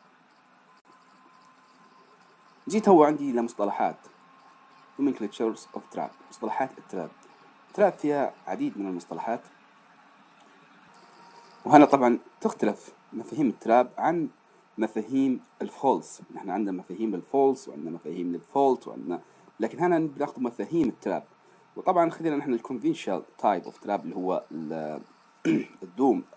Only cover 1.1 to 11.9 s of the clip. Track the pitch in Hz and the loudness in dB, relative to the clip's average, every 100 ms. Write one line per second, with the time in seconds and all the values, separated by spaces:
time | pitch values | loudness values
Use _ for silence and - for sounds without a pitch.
1.1 | _ - - - - _ _ - - - | _ -20 -20 -20 -20 _ _ -20 -20 -20
2.1 | - - - - - - 208 208 180 147 | -20 -20 -20 -20 -18 -2 2 8 10 8
3.1 | 151 143 120 117 - 101 98 95 - - | 4 -2 -2 -2 -2 -4 0 -2 -4 -14
4.1 | - - - - - - - - - 139 | -20 -20 -20 -20 -20 -20 -20 -20 -2 -2
5.1 | 127 104 - 113 104 - 101 - 92 73 | -2 -6 -2 -2 -2 -10 -14 -12 -8 -8
6.1 | - - - 110 - 131 - - 95 78 | -10 -20 -12 -8 -4 -6 -6 -12 -10 -10
7.1 | - - - - - _ - 196 180 151 | -12 -20 -20 -20 -20 _ 0 2 2 -2
8.1 | 143 127 - - 98 143 101 98 90 - | 0 -2 -6 -10 -6 -6 -4 -6 -6 -8
9.1 | 82 113 120 - - - _ _ - - | -10 -6 -6 -8 -20 -20 _ _ -20 -20
10.1 | _ - - - - - - - - - | _ -20 -20 -20 -20 -20 -20 -20 -20 -20
11.1 | - - - - - - 147 139 | -20 -20 -20 -20 -12 6 10 10